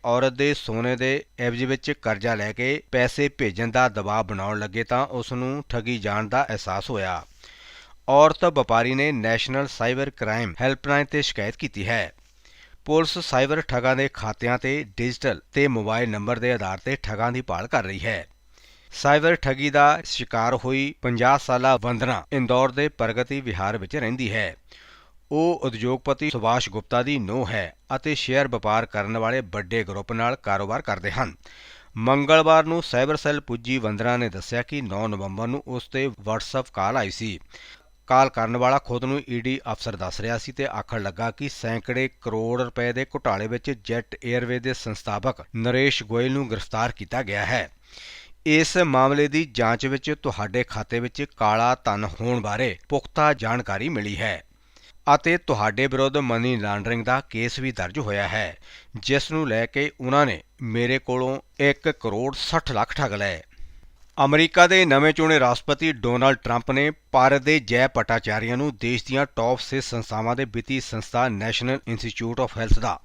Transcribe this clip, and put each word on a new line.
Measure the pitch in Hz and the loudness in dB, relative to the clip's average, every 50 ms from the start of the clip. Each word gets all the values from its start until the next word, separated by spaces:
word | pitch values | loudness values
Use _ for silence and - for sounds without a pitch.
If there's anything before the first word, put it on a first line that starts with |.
| - | -2
ਔਰਤ | 120 120 123 135 135 127 | 0 2 2 2 0 0
ਦੇ | 123 139 147 143 | 0 0 0 0
ਸੋਨੇ | - - - 110 113 117 123 127 | -2 -4 -4 -4 -2 0 -2 0
ਦੇ | 120 127 131 135 147 - - _ - | 0 0 0 0 -2 -4 -10 _ -4
ਐਵਜ਼ | 123 120 117 117 127 | -4 -2 -2 -2 -2
ਵਿੱਚ | 131 135 131 - - 147 - - | -2 -2 -2 -4 -6 -6 -4 -2
ਕਰਜ਼ਾ | 113 110 101 98 117 113 | -2 -2 0 0 -2 -2
ਲੈ | 107 104 107 107 | -2 -4 -6 -4
ਕੇ | - 123 127 143 156 - _ - | -4 -2 -2 -2 -4 -4 _ 0
ਪੈਸੇ | 127 123 120 - - 143 143 | 2 2 2 2 0 -2 -2
ਭੇਜਣ | - - 131 107 90 92 117 120 | 0 -2 -2 -2 -2 -2 -4 0
ਦਾ | 110 127 127 123 | 2 2 2 2
ਦਬਾਅ | 101 107 98 101 104 110 110 | 0 -2 -4 -2 -2 -2 -2
ਬਣਾਉਣ | 92 107 95 95 101 107 107 | -4 -4 -6 -4 -4 -4 -4
ਲੱਗੇ | 104 104 92 117 113 | -6 -6 -4 -6 -2
ਤਾਂ | - 123 123 139 | 0 0 0 0
ਉਸ | 139 - 123 113 - 127 | -2 -4 -8 -8 -6 -6
ਨੂੰ | 123 127 127 135 143 143 - | -6 -4 -4 -6 -8 -8 -6
ਠੱਗੀ | - 120 110 117 123 117 | -6 -6 -4 -4 -4 -4
ਜਾਣ | 98 107 101 107 110 107 | -4 -2 -2 -2 -2 0
ਦਾ | 101 - - - | 0 0 0 0
ਅਹਿਸਾਸ | 110 101 - 104 92 98 98 - | -4 -6 -6 -6 -6 -6 -4 -4
ਹੋਇਆ। | 127 104 95 92 90 80 78 - - - - - - - - - - - - - - - - - | -4 -4 -4 -4 -4 -6 -8 -12 -20 -20 -20 -20 -20 -20 -20 -20 -20 -20 -20 -20 -20 -8 -2 4
ਔਰਤ | 135 143 151 156 156 - - | 6 8 8 8 6 4 2
ਵਪਾਰੀ | 175 156 143 123 - 117 113 117 123 131 | 2 2 2 2 4 4 4 4 2 0
ਨੇ | 135 143 151 151 | 0 0 0 0
ਨੈਸ਼ਨਲ | 120 107 113 113 113 - - 131 135 143 | 0 0 0 0 0 -2 -2 -2 -4 -4
ਸਾਈਬਰ | 131 - - 113 117 127 131 139 139 | -4 -4 -2 -2 -2 0 -2 -4 -6
ਕ੍ਰਾਈਮ | - - 123 107 107 113 117 101 82 - | -6 -6 -4 -2 -2 -2 -2 -4 -4 -2
ਹੈਲਪਲਾਈਨ | 127 131 135 - - 139 143 143 147 | 0 0 0 -2 0 0 0 2 0
'ਤੇ | 135 - 151 139 | 0 0 -2 -2
ਸ਼ਿਕਾਇਤ | - - - 101 107 117 | -2 -2 -4 -4 -6 -6
ਕੀਤੀ | - - 131 - 104 95 98 | -6 -8 -8 -6 -6 -4 -2
ਹੈ। | 117 113 95 80 - - _ _ _ _ _ - - - - - - - _ | -2 -2 -2 -4 -10 -16 _ _ _ _ _ -20 -20 -20 -20 -20 -20 -14 _
ਪੁਲਿਸ | - 151 160 165 156 - 180 | 0 2 2 2 2 -2 -6
ਸਾਈਬਰ | 170 - - 127 135 139 151 156 | -4 0 2 2 2 2 0 -2
ਠੱਗਾਂ | 151 - 127 123 120 131 131 | -2 -2 -2 0 2 2 2
ਦੇ | 131 135 139 | 2 0 -2
ਖਾਤਿਆਂ | - - - 110 107 - 120 120 123 - | -2 -6 -6 -6 -6 -4 -2 -2 0 0
'ਤੇ | - 131 135 147 143 104 98 | 0 -2 -2 -2 -4 -8 -6
ਡਿਜੀਟਲ | - 117 123 123 - - 139 107 78 - _ - | -4 -4 -4 -4 -2 -2 -2 -2 -2 -6 _ 0
ਤੇ | 139 143 143 | 2 2 4
ਮੋਬਾਈਲ | 127 113 107 101 110 117 123 117 | 2 0 0 0 0 0 0 -2
ਨੰਬਰ | 104 104 101 107 120 117 | -2 -4 -2 -2 -2 0
ਦੇ | 120 123 123 | 0 0 0
ਆਧਾਰ | 113 104 92 95 98 | 0 -2 -4 -6 -6
'ਤੇ | - 127 135 | -6 -6 -6
ਠੱਗਾਂ | - - - 110 101 113 120 123 | -6 -6 -6 -2 -2 -2 -2 -2
ਦੀ | 127 | -4
ਭਾਲ | 123 - 92 85 98 | -4 -6 -6 -6 -4
ਕਰ | 123 - 131 104 | -2 -2 -2 -2
ਰਹੀ | 92 98 95 - | -2 -6 -6 -4
ਹੈ। | 117 110 90 78 - - _ _ _ _ _ - - - _ _ - - | -4 -4 -6 -8 -12 -18 _ _ _ _ _ -20 -20 -20 _ _ -16 -10
ਸਾਈਬਰ | - - 143 143 151 147 165 170 | 0 4 4 4 6 6 4 2
ਠੱਗੀ | 156 - 139 135 135 139 147 | 2 0 -2 -2 0 -2 2
ਦਾ | 139 147 143 147 151 165 - | 4 6 6 6 6 4 -2
ਸ਼ਿਕਾਰ | - - - 123 - - 113 113 120 127 117 - | -6 -6 -6 -4 -2 -2 0 2 2 0 0 -2
ਹੋਈ | 127 131 135 139 143 147 - - | -2 -2 0 -2 -2 -4 -4 -4
ਪੰਜਾਹ | 127 120 113 120 127 135 143 | -2 0 4 4 4 4 4
ਸਾਲਾ | - - 131 123 127 135 131 | 4 0 0 2 4 4 4
ਵੰਦਨਾ | 117 104 120 120 113 135 123 123 98 - - - | 4 2 -2 -2 -2 -2 -2 -2 -4 -4 -4 -2
ਇੰਦੌਰ | 139 127 117 123 127 131 135 | -2 2 2 4 4 4 2
ਦੇ | 123 135 143 151 | 2 0 -2 -2
ਪ੍ਰਗਤੀ | - - 117 110 110 117 123 - 139 139 | 0 -2 -2 -2 0 -2 -2 -2 -4 -6
ਵਿਹਾਰ | 131 123 98 87 95 98 107 113 | -4 -6 -4 -2 -2 -2 -2 -4
ਵਿੱਚ | 95 95 - | -6 -6 -6
ਰਹਿੰਦੀ | 147 127 110 123 131 131 107 101 | -4 -2 -2 -2 -2 -2 -2 -2
ਹੈ। | 113 104 87 - - _ - - - - - - - - _ _ - _ _ | -2 -2 -4 -6 -10 _ -20 -20 -20 -20 -20 -20 -20 -20 _ _ -20 _ _
ਉਹ | 143 151 160 170 175 - - | 0 2 2 2 2 0 -2
ਉਦਯੋਗਪਤੀ | 135 113 110 110 123 131 127 - - 139 - 156 151 | -4 -4 -2 -2 -2 -2 0 0 -2 -2 0 -2 -2
ਸੁਭਾਸ਼ | - 123 107 113 117 127 - - | -2 0 2 2 2 2 0 -2
ਗੁਪਤਾ | - 107 - - 123 123 123 | -4 -8 -6 -2 0 0 2
ਦੀ | 135 147 139 | 2 0 -2
ਨੂੰਹ | 107 92 107 131 127 | -2 -2 -2 -2 -2
ਹੈ | 90 107 107 92 80 - _ _ - 131 | -2 -2 -4 -4 -6 -10 _ _ -6 -6
ਅਤੇ | 131 - 156 151 | -4 -2 -2 -2
ਸ਼ੇਅਰ | - - - 131 139 139 135 | -2 -2 0 2 2 2 2
ਵਪਾਰ | 120 113 - 107 107 113 113 | 0 -2 0 2 2 2 0
ਕਰਨ | - - 107 101 101 113 113 | 0 -2 -4 -2 -2 -2 -2
ਵਾਲੇ | 110 113 120 131 | 0 0 0 -2
ਵੱਡੇ | 123 90 87 107 101 87 113 113 107 | -4 -4 -6 -8 -6 -2 -2 -2 -2
ਗਰੁੱਪ | 95 98 98 98 - 117 | -2 -6 -8 -6 -6 -4
ਨਾਲ | 113 117 120 131 | -2 0 0 -2
ਕਾਰੋਬਾਰ | - - 104 98 98 101 98 110 135 - | -2 -2 -2 -2 -2 -2 -2 -4 -4 -4
ਕਰਦੇ | - 101 95 87 98 | -4 -4 -4 -4 -4
ਹਨ। | 80 127 131 92 87 - - - - - - - - - - _ - 113 | -2 -2 -2 -4 -4 -10 -20 -20 -20 -20 -20 -20 -20 -20 -20 _ -8 -2
ਮੰਗਲਵਾਰ | 110 123 135 143 143 139 156 160 160 156 160 160 156 | 2 2 2 2 4 6 6 6 8 8 6 6 6
ਨੂੰ | 156 165 170 165 | 4 0 -2 -2
ਸਾਈਬਰ | - - 123 131 143 151 | -2 0 0 2 2 0
ਸੈੱਲ | 147 - 151 147 147 | 0 0 -2 -2 -2
ਪੁੱਜੀ | - - 120 117 113 120 131 131 | -4 -6 -8 -6 -4 -2 -2 -2
ਵੰਦਨਾ | 113 107 107 101 113 120 120 | 0 -2 -2 0 0 0 0
ਨੇ | 123 120 113 | 0 0 -2
ਦੱਸਿਆ | 90 95 90 - 120 120 123 | -4 -8 -8 -6 -4 -4 -4
ਕਿ | - - 143 131 | -4 -6 -8 -6
ਨੌ | 104 95 101 110 113 | -6 -4 -4 -4 -4
ਨਵੰਬਰ | 104 101 98 98 95 98 113 | -4 -6 -6 -8 -6 -6 -4
ਨੂੰ | 117 127 143 - | -4 -4 -6 -6
ਉਸ | - 127 123 - - | -8 -10 -10 -10 -6
ਤੇ | - 131 135 | -4 -4 -2
WhatsApp | 135 113 - 101 107 110 110 - - - 131 127 - - | -4 -4 -6 -6 -4 -4 -4 -4 -4 -4 -6 -6 -4 -4
ਕਾਲ | 104 95 98 120 | -2 -2 0 0
ਆਈ | 131 113 98 | 0 -2 -2
ਸੀ। | - - 113 110 95 82 - - - - - - - - _ _ _ _ _ | -4 -6 -6 -6 -8 -8 -12 -18 -20 -20 -20 -20 -20 -20 _ _ _ _ _
ਕਾਲ | - 127 127 135 131 | 4 6 6 6 4
ਕਰਨ | - 120 113 110 120 | 2 0 -2 0 0
ਵਾਲਾ | 123 123 127 135 139 | 2 2 4 4 2
ਖੁਦ | - - 120 120 123 | 0 -2 -4 -4 -2
ਨੂੰ | 131 135 143 135 - | -2 -4 -4 -4 -6
ਈ | 123 120 | -6 -4
ਡੀ | 113 131 131 135 - 123 110 | -4 -4 -4 -4 -4 -8 -8
ਅਫਸਰ | - - 117 104 | -6 -6 -8 -8
ਦੱਸ | 87 95 92 - - | -6 -8 -8 -6 -6
ਰਿਹਾ | 101 113 117 113 | -4 -4 -4 -4
ਸੀ | - - 127 | -6 -8 -6
ਤੇ | - 139 | -6 -6
ਆਖਣ | 135 - 104 101 - - 113 98 | -4 -4 -6 -8 -6 -6 -6 -4
ਲੱਗਾ | 98 90 82 113 117 | -6 -6 -4 -4 -6
ਕਿ | 110 - 143 143 | -4 -6 -8 -8
ਸੈਂਕੜੇ | - - - 117 113 113 - - 123 127 131 127 - _ | -8 -6 -4 -4 -4 -4 -4 -4 -2 -2 -2 -4 -6 _
ਕਰੋੜ | - 120 110 - 110 113 120 120 127 | -8 -4 -4 -2 -2 -2 -2 -2 -2
ਰੁਪਏ | 120 - - 120 120 120 | -4 -4 -4 -4 -2 -2
ਦੇ | 123 135 | -4 -4
ਘੁਟਾਲੇ | - - 143 - 127 101 95 107 | -6 -6 -4 -2 -2 -2 0 -2
ਵਿੱਚ | 110 120 120 - 143 139 113 101 | -4 -6 -6 -4 -6 -6 -6 -6
ਜੈੱਟ | - 117 117 110 - - - - | -4 -4 -4 -4 -8 -12 -10 -6
ਏਅਰਵੇਜ਼ | 120 120 123 120 120 123 123 120 | -4 -2 -2 -2 -2 -4 -4 -4
ਦੇ | 131 127 | -4 -6
ਸੰਸਥਾਪਕ | - - 117 107 - - - 104 98 90 135 123 - - - - | -4 -6 -8 -8 -8 -6 -6 -6 -2 -2 -4 -4 -4 -10 -10 -8
ਨਰੇਸ਼ | 113 113 123 123 127 135 139 131 - 120 | -4 -2 0 2 4 4 2 2 0 -2
ਗੋਇਲ | 104 113 117 123 131 131 | -2 -2 0 0 0 0
ਨੂੰ | 139 139 117 | -2 -2 -4
ਗ੍ਰਿਫਤਾਰ | 110 107 - - - 110 117 123 113 | -4 -6 -6 -6 -2 -2 -2 -2 -2
ਕੀਤਾ | - 101 - - 123 135 | -6 -10 -6 -4 -4 -4
ਗਿਆ | 95 101 101 101 | -2 -2 -2 -2
ਹੈ। | 92 123 120 90 - - _ _ _ - - - - - - - - - - - | 0 -2 -2 -2 -4 -10 _ _ _ -20 -20 -20 -20 -20 -20 -20 -20 -20 -6 0
"ਇਸ | 160 151 156 160 - - | 4 4 4 4 4 2
ਮਾਮਲੇ | 180 180 156 135 127 131 135 143 143 147 147 | 2 2 4 6 6 6 6 6 4 2 2
ਦੀ | 139 156 165 | 2 0 -2
ਜਾਂਚ | 143 110 120 117 110 117 113 - | 0 0 0 2 2 2 0 0
ਵਿੱਚ | 135 135 135 - 151 151 - - | -2 -4 -4 -4 -4 -6 -4 -4
ਤੁਹਾਡੇ | 139 107 - 104 107 92 123 123 | -6 -4 -4 -6 -2 -2 -2 -2
ਖਾਤੇ | - - 110 107 - 123 117 | -2 -4 -8 -6 -4 -4 -4
ਵਿੱਚ | 120 123 - - 143 - - | -4 -4 -6 -8 -8 -8 -4
ਕਾਲਾ | - 110 107 107 110 117 123 127 - - | 0 2 4 4 4 4 4 2 2 0
ਧਨ | 117 101 104 107 98 80 - | -2 0 0 -2 -4 -6 -4
ਹੋਣ | 120 120 123 120 | -2 -2 -2 -2
ਬਾਰੇ | 104 107 104 110 131 120 92 - - - | -2 -2 -2 -2 -2 -2 -4 -6 -6 -4
ਪੁਖਤਾ | 147 139 - - - - 151 151 147 | -4 -4 -4 -4 0 2 2 4 2
ਜਾਣਕਾਰੀ | 131 113 110 117 123 117 107 98 95 113 156 | 2 0 -2 -2 -2 -2 -4 -6 -4 -4 -4
ਮਿਲੀ | 165 117 104 104 101 | -4 -4 -4 -4 -4
ਹੈ | 82 104 107 92 80 - _ _ _ _ _ _ - - - - - - - 143 | -4 -4 -4 -4 -6 -8 _ _ _ _ _ _ -20 -20 -20 -20 -4 4 4 4
ਅਤੇ | 151 - 165 170 | 4 6 2 0
ਤੁਹਾਡੇ | 175 - - 139 104 104 110 104 113 135 | 0 0 0 0 2 2 0 0 0 0
ਵਿਰੁੱਧ | 135 127 131 135 139 135 | 0 2 2 2 2 2
ਮਨੀ | 147 139 123 117 113 117 123 127 | 0 0 0 0 0 2 0 0
ਲਾਂਡਰਿੰਗ | 110 101 104 101 104 98 117 117 117 113 | 0 0 -2 -2 -2 -2 -2 -2 -2 0
ਦਾ | 117 127 135 | 0 0 0
ਕੇਸ | 135 - - 113 117 120 - - | -2 -4 -6 -4 -4 -4 -4 -4
ਵੀ | 127 131 123 | -6 -6 -4
ਦਰਜ | - 92 90 95 151 | -4 -6 -6 -6 -6
ਹੋਇਆ | 135 104 101 101 101 92 | -4 -2 -2 -2 -2 -2
ਹੈ, | 87 107 104 85 - - - - - - - - - | -2 -4 -4 -6 -8 -12 -18 -20 -20 -20 -20 -16 -16
ਜਿਸ | 110 - - 139 139 - - 156 | -10 -2 0 0 0 0 -2 -2
ਨੂੰ | 156 160 135 | -2 -2 0
ਲੈ | 110 110 117 | 0 0 -2
ਕੇ | 117 - 139 143 147 - - | -2 -2 -2 -2 -2 -4 -6
ਉਹਨਾਂ | 131 127 135 143 147 | -4 0 2 2 2
ਨੇ | 131 95 78 - _ _ - 127 | 2 0 -4 -10 _ _ -10 -6
ਮੇਰੇ | 117 110 117 120 123 131 135 | -4 -2 0 0 0 0 -2
ਕੋਲੋਂ | - - 123 127 127 127 135 135 - _ _ - | -2 -2 -2 -2 0 -2 -2 -6 -8 _ _ 0
ਇੱਕ | 143 143 139 - - 165 | 2 2 2 2 -2 -4
ਕਰੋੜ | 147 - - 113 98 107 120 139 135 | -4 -2 -4 -4 -4 -2 -4 -4 -4
ਸੱਠ | - - - - 165 - - 131 | -6 -4 -2 0 0 0 0 0
ਲੱਖ | 104 117 - - | 0 -2 -2 -2
ਠੱਗ | - 143 120 101 | -2 -2 -2 -2
ਲਏ।" | 101 101 101 90 80 82 - - - - - - - - - - _ - - _ - 143 | -2 -2 -4 -4 -6 -10 -16 -16 -14 -14 -14 -14 -18 -20 -20 -20 _ -20 -8 _ 2 4
ਅਮਰੀਕਾ | 139 143 151 165 160 - 185 175 | 6 6 6 4 6 8 8 8
ਦੇ | 175 185 190 185 | 8 8 6 6
ਨਵੇਂ | 165 135 135 143 156 151 | 6 6 6 6 6 4
ਚੁਣੇ | 160 160 160 160 147 | 4 4 4 6 6
ਰਾਸ਼ਟਰਪਤੀ | 127 123 120 - - - 143 - 160 160 151 | 6 4 2 0 0 -2 -2 0 0 -2 -2
ਡੋਨਾਲਡ | 117 113 120 120 123 131 135 135 | 0 0 0 2 4 4 4 4
ਟਰੰਪ | - - - 117 120 120 - | 4 0 -2 -2 -2 -2 0
ਨੇ | 135 135 139 151 151 - _ _ - | 0 0 0 0 -2 -6 _ _ 4
ਭਾਰਤ | 131 127 135 139 139 127 | 6 6 6 6 4 4
ਦੇ | 147 156 156 | 4 2 2
ਜੈ | 120 104 120 120 127 135 | 2 2 4 4 4 4
ਭੱਟਾਚਾਰੀਆ | - 123 110 - 117 113 - 113 104 107 107 113 123 | 2 0 0 0 0 -2 0 -2 -2 -2 -2 -2 -2
ਨੂੰ | 123 143 151 123 | -2 -2 -4 -4
ਦੇਸ਼ | 101 - 117 123 120 - | -4 -2 -2 -2 -2 -2
ਦੀਆਂ | - 131 135 143 139 - | -2 0 0 0 0 -2
ਟੌਪ | - 113 120 127 123 | -2 0 0 0 -2
ਛੇ | - - - 135 | -2 -4 -6 -6
ਸੰਸਥਾਵਾਂ | 131 - - 117 107 - 110 110 110 117 123 | -4 -4 -6 -6 -6 -4 -4 -4 -2 -2 -2
ਦੇ | 123 135 | -2 -4
ਵਿੱਤੀ | 120 101 117 113 - 135 135 | -4 -6 -8 -4 -4 -4 -4
ਸੰਸਥਾ | 120 - - 110 101 - - 117 123 127 | -4 -6 -8 -8 -8 -4 0 0 0 0
ਨੈਸ਼ਨਲ | 110 98 104 113 110 - 120 127 131 139 - | 0 -2 -2 -2 -2 -2 -2 -2 -4 -4 -4
ਇੰਸਟੀਚਿਊਟ | - 117 107 - 117 107 - 117 117 117 123 | -6 -6 -6 -6 -8 -6 -6 -6 -4 -2 -2
ਆਫ | 131 120 - 113 | -2 -4 -2 -6
ਹੈਲਥ | 113 110 - - | 2 4 4 4
ਦਾ | 110 117 87 - | 4 0 -4 -6